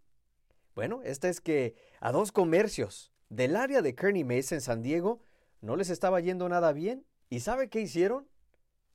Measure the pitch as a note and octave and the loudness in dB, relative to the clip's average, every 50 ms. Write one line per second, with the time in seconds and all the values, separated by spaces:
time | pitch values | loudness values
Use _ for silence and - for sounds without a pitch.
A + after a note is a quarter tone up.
0 | _ _ _ _ _ _ _ _ _ _ _ _ _ _ _ - G#2+ D3 A3 C4 | _ _ _ _ _ _ _ _ _ _ _ _ _ _ _ -6 -6 -4 -6 -6
1 | B3 - C3+ C3+ - F3+ F3 - - - D#3 C#3+ C3 A2+ - - - - _ - | -8 -8 -8 -2 -2 -2 -2 -2 -2 0 2 2 2 0 -4 -8 -20 -20 _ -6
2 | - A#2 B2 D#3 G#3 G3+ - - F#3 E3 D#3+ F3+ A3 G#3 - - A#2+ F#2+ - - | -4 0 0 2 0 2 2 2 4 4 4 4 4 2 0 -4 -6 -6 -6 -14
3 | - - _ _ _ _ G#2+ G#2+ B2+ B2+ D#3+ G#3 B3+ C4+ C#4 C4 F#3 C#3 B2 - | -20 -20 _ _ _ _ -2 0 0 2 2 2 0 2 2 2 2 2 0 2
4 | F3 G3 G3+ F#3 D3+ B2 B2 B2+ C3+ - F3 D3+ A#2+ C3+ A#2 A2+ A2+ C3 D3+ E3+ | 0 2 2 2 0 0 0 0 0 -2 -4 -6 -2 -2 -4 -2 -2 0 0 0
5 | E3+ G3+ A#3+ A#3 - _ _ _ _ _ _ _ - G#2+ B2 E3+ G3 E3+ F3+ D#3+ | 0 0 -2 -4 -8 _ _ _ _ _ _ _ -8 -4 -2 -2 -2 -2 -2 0
6 | - F#3 F#3+ F3+ E3+ F3+ F#3 F3+ F3+ F3+ F3 F3 E3+ D#3+ D3 D3 E3 G#3 B3+ C4+ | 0 2 2 2 2 0 -2 -2 -2 0 0 4 4 4 2 2 -2 -4 -6 -6
7 | - _ _ _ _ _ B2 A#2+ A#2+ G3+ A#3 C4 C4+ A3 - A3 A3 E3+ - E3 | -10 _ _ _ _ _ -8 -6 -2 -2 -2 -2 -2 -2 -2 -4 -4 -2 0 2
8 | F3+ G3 A#3+ C4+ C#4 - _ _ _ _ _ _ _ _ _ _ _ _ _ | 2 2 2 -2 -6 -12 _ _ _ _ _ _ _ _ _ _ _ _ _